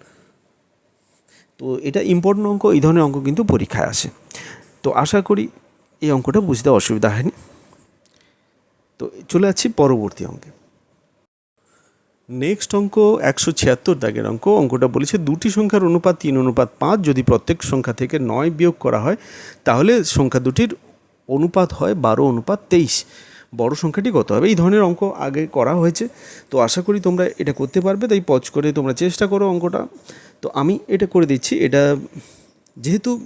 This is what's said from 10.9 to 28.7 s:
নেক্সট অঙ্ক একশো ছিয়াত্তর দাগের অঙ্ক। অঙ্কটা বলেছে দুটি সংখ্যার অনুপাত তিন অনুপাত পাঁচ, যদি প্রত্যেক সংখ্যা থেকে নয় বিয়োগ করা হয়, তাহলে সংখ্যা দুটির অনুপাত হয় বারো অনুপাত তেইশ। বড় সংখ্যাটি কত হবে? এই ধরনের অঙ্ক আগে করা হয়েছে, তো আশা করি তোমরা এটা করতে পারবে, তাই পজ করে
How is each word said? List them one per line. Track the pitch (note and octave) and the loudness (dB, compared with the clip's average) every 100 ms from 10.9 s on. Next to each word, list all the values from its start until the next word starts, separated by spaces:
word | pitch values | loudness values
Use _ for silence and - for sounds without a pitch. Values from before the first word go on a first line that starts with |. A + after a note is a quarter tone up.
| _ _ _ _ _ _ _ _ _ _ _ _ _ - | _ _ _ _ _ _ _ _ _ _ _ _ _ -14
নেক্সট | B2+ D3 G#3 - G3+ | -6 -4 -4 -2 -2
অঙ্ক | G3+ G#3+ G#3 A3 B2+ | 0 4 4 4 -2
একশো | - - D#3 | -4 -4 -2
ছিয়াত্তর | - B2 - D3+ | -2 0 -2 -2
দাগের | A2+ A2 G#2+ | -4 -4 -6
অঙ্ক। | A2+ G3 G#3 | -4 0 2
অঙ্কটা | C3+ B2+ B2+ C3 | 2 0 0 0
বলেছে | D3 G#3 D3 | -2 -2 -2
দুটি | D#3+ A3 G3 | -2 -2 -2
সংখ্যার | G#3 G#3 F3+ | 0 0 2
অনুপাত | E3+ F#3 F3 | 2 0 -2
তিন | D3+ C3+ | -2 0
অনুপাত | B2+ B2 A#2+ - | 0 0 -2 -2
পাঁচ, | C#3+ G#3 D#3 | -2 0 0
যদি | C3 B2+ | 0 2
প্রত্যেক | A#2 - E3 - | 0 0 -6 -2
সংখ্যা | C3+ B2 A2+ | -4 -4 -6
থেকে | B2 D#3 B2 | -4 -4 -2
নয় | A2+ D#3+ D#3 | -2 -4 0
বিয়োগ | E3+ E3 C3 | 0 0 -2
করা | A2 B2+ | 0 0
হয়, | G#3+ - - - - - | -4 -8 -20 -20 -4 0
তাহলে | B2 F#3 A#3+ E3 - | 2 4 2 2 0
সংখ্যা | C3+ C3 B2+ | 0 0 0
দুটির | C3 A#3 - _ _ _ _ - C3+ | 0 0 -4 _ _ _ _ -6 -2
অনুপাত | E3+ F#3 F3+ - | 0 0 0 -2
হয় | F#2 G3 A2+ | -2 0 0
বারো | A2 C#3 | 2 2
অনুপাত | A#2 A2+ G3+ - | 0 -2 -6 0
তেইশ। | F3+ C#3 - - - - - _ A#2 | 0 2 -4 -8 -20 -20 -20 _ -4
বড় | A#2+ D3 | -2 -2
সংখ্যাটি | E3 G3+ G#3+ E3+ | -4 -2 0 0
কত | - G#2+ | 2 2
হবে? | F#3 | 2
এই | F#3 | 4
ধরনের | E3+ G#3 F#3 | 4 4 2
অঙ্ক | F3 G3 F#3+ C#3 | 0 -4 -4 -6
আগে | C#3 D#3 C#3+ | -4 -4 0
করা | A#2+ E3+ | 0 2
হয়েছে, | E3+ E3 A#3 - - - _ | 0 0 -8 -10 -20 -20 _
তো | C3 A#2 | 0 2
আশা | F#3 F3+ | 0 -2
করি | G3+ F3+ | 0 0
তোমরা | F3+ F3+ - | 0 -2 -2
এটা | D3 C3+ | -6 -4
করতে | C3 F#3+ F#3 | -2 0 0
পারবে, | G3+ A#3+ | -2 0
তাই | G3+ F3+ | 0 2
পজ | C3 - D3 | 0 0 -2
করে | D3+ | -2